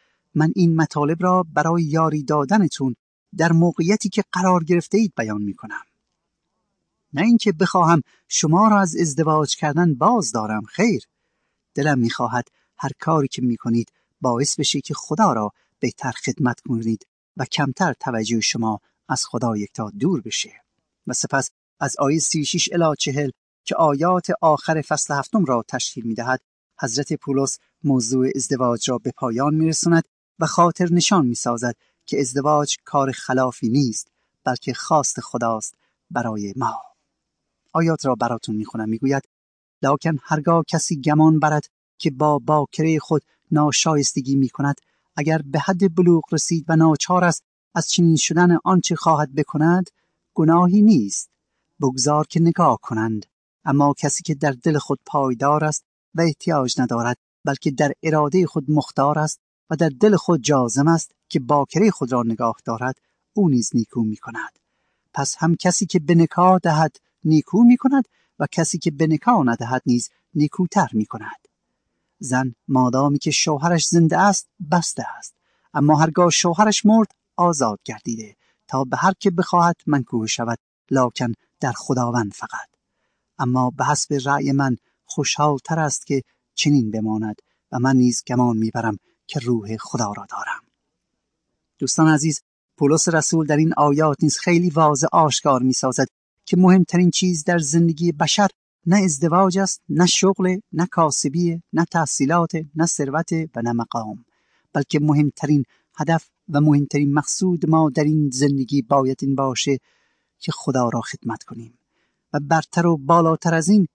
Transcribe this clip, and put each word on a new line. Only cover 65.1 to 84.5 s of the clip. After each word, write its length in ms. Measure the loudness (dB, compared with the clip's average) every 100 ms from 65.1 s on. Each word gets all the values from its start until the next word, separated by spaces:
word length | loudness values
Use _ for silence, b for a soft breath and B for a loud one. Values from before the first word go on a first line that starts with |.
پس 220 | -6 -6 -2
هم 160 | 0 0
کسی 300 | 0 0 0
که 140 | -2
به 160 | 2 4
نکاح 440 | 4 4 4 4
دهد 360 | 2 2 0 -2 _ _
نیکو 400 | 2 2 2 4
می‌کند 400 | 6 6 4 2 0 _ _ -8
و 80 | -6
کسی 260 | -2 -2 -2
که 140 | -4
به 160 | 0 0
نکاح 360 | 2 2 2 2
ندهد 360 | 0 -2 -4 0
نیز 240 | 0 -2 _ _
نیکوتر 540 | -2 -2 0 -2 0 0
می‌کند. 540 | -2 -4 -8 -14 -18 _ _ _ _ _ _ _ -14
زن 360 | -4 -2 -2 -6 -2
مادامی 500 | 2 2 2 2 0
که 140 | -2
شوهرش 560 | -2 -2 0 0 0 2
زنده 300 | 2 4 4
است 300 | 2 2 -4 -14 -2
بسته 340 | -2 -2 -6 -10 -12
است، 160 | -20 _ _ _ _
اما 220 | 0 4 4
هرگاه 340 | 4 4 2
شوهرش 560 | 2 0 2 2 2 4
مرد 260 | 4 2 _ _ -2
آزاد 440 | 0 2 -2 -4 -10
گردیده 500 | -12 -10 -10 -12 -20 _ _ -8
تا 160 | -6
به 140 | -4 0
هر 160 | 0 0
که 120 | -2
بخواهد 440 | -2 0 2 2 0 -2
منکوح 400 | -2 -2 -4 -4
شود، 300 | -4 -4 -6 _ _ -4
لکن 420 | 0 0 -2 -6 -6 _ -8
در 120 | -6
خداوند 600 | -6 -4 -2 0 -2 -4
فقط. 360 | -6 -14 -14 -16 _ _ _ _ _ _ -8
اما 300 | -2 0 0
به 160 | -2 -2
حسب 320 | -2 -2 -4 -2
رأی 260 | -2 0